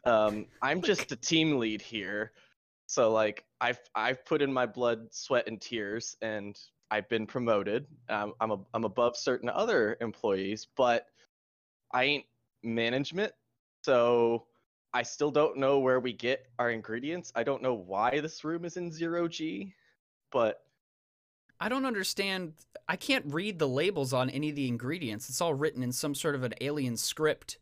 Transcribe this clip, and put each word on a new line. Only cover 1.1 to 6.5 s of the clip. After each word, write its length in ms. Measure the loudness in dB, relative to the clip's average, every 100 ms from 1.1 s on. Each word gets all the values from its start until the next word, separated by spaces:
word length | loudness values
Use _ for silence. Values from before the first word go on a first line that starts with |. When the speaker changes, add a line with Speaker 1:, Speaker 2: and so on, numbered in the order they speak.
Speaker 1:
a 40 | -6
team 420 | 0 2 4 2
lead 220 | 0 -2
here. 520 | -6 -8 -4 -4 -6 _ _ _ _ _ -6
So, 260 | 2 4
like, 320 | 6 2 0 _ _
I've, 180 | -2 -2 -6
I've 300 | -2 0 -2
put 180 | -2 0
in 100 | 2
my 140 | 2 0
blood, 400 | 0 0 0 -4
sweat, 340 | -14 0 0 0
and 140 | -8
tears, 560 | -6 -6 -4 -6 -8 -6
and 360 | -4 -4 -6